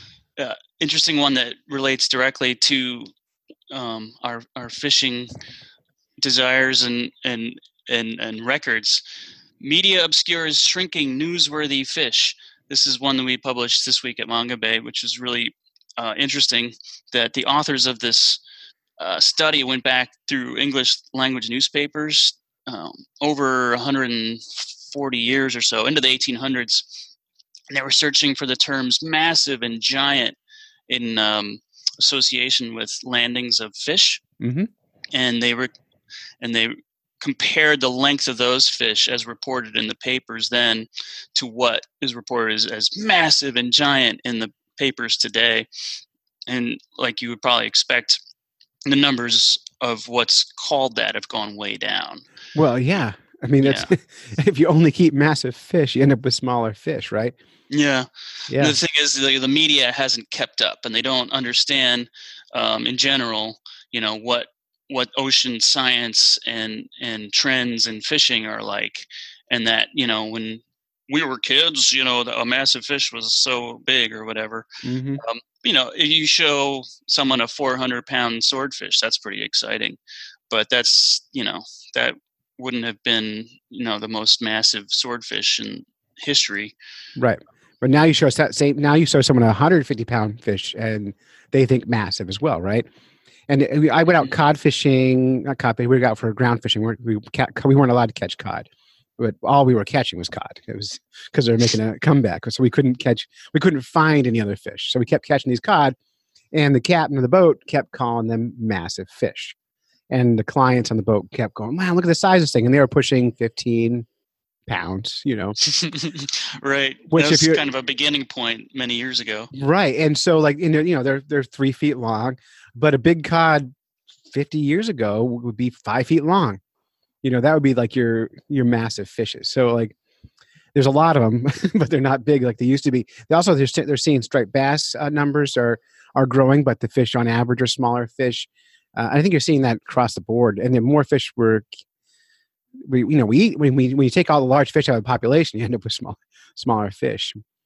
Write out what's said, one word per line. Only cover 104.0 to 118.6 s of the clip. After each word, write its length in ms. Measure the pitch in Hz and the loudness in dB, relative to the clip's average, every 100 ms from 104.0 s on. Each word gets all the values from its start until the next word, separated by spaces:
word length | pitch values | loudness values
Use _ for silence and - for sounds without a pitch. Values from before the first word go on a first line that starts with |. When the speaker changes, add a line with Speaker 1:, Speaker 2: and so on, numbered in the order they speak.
| 156 151 123 | 4 4 2
Speaker 2:
any 120 | 113 | 0
other 160 | 104 101 | -2 -4
fish. 360 | - - - | -10 -10 -4
So 80 | 127 | -2
we 60 | 117 | -2
kept 200 | - - | -4 -2
catching 240 | 143 135 | -2 0
these 100 | 120 | -2
cod, 360 | - 185 139 127 _ _ _ _ _ | 2 2 2 0 _ _ _ _ _
and 200 | 156 147 131 | 2 4 4
the 40 | |
captain 380 | 139 175 151 139 | 4 2 2 0
of 60 | |
the 60 | 123 | 2
boat 340 | 180 175 139 - | 6 6 4 -2
kept 240 | 143 - | -4 -4
calling 360 | - 120 117 113 | -4 -2 -2 -2
them 260 | 113 117 - | -2 -4 -4
massive 500 | 110 95 85 - 92 | -4 -4 -4 -10 -12
fish. 460 | - 113 - - - _ _ _ _ - | -4 -4 -4 -16 -18 _ _ _ _ -4
And 280 | 127 123 113 | 2 4 2
the 40 | |
clients 480 | - 147 127 123 113 | 0 2 4 4 0
on 60 | 110 | -2
the 60 | |
boat 260 | 104 104 - | 0 0 -2
kept 240 | - 113 - | -6 -6 -6
going, 200 | 110 160 | -8 -4
"Wow, 160 | 185 175 | 0 2
look 100 | 175 | 2
at 20 | |
the 60 | 165 | 2
size 220 | 190 185 | 4 4
of 60 | |
this 80 | 156 | 4
thing." 120 | 123 117 | 2 4
And 80 | |
they 60 | 139 | 4
were 80 | 131 | 4
pushing 440 | 151 127 131 123 | 2 2 2 2
fifteen 720 | - 117 - 123 117 117 120 117 _ _ _ _ _ - | 0 -4 -4 -2 0 0 -2 -8 _ _ _ _ _ -8
pounds, 540 | 98 85 95 110 - 143 | -6 -4 -6 -8 -6 -4
you 100 | 110 | -2
know. 180 | 98 107 | -4 -2
Speaker 1:
<laughs> 60 | - - 160 147 160 151 143 - - - | -2 -2 -4 -6 -8 -8 -8 -6 -6 -6
Right. 360 | 139 139 135 - - | -2 0 -2 -4 0
Speaker 2:
Which 140 | 160 | 2
Speaker 1:
That 40 | 151 | 4
Speaker 2:
if 40 | |
Speaker 1:
was 120 | 156 160 | 4 4
Speaker 2:
you're 80 | 160 | 2
Speaker 1:
kind 140 | 143 | 0
of 60 | 131 | -4
a 60 | |
beginning 440 | 127 135 147 147 127 | -4 -2 -2 -2 -4
point 460 | - 117 113 | -6 -4 -6